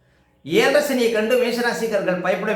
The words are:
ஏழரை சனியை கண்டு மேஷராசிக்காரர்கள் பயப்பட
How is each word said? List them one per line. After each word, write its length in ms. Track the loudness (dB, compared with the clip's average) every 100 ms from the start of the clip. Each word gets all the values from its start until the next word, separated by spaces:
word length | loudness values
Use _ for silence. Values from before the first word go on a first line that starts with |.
| _ _ _ _ -2
ஏழரை 360 | 2 4 2 2
சனியை 200 | 0 0 0
கண்டு 200 | 0 0
மேஷராசிக்காரர்கள் 800 | 0 -2 -2 -2 -2 -2 -2 -2 -2
பயப்பட 280 | -2 -2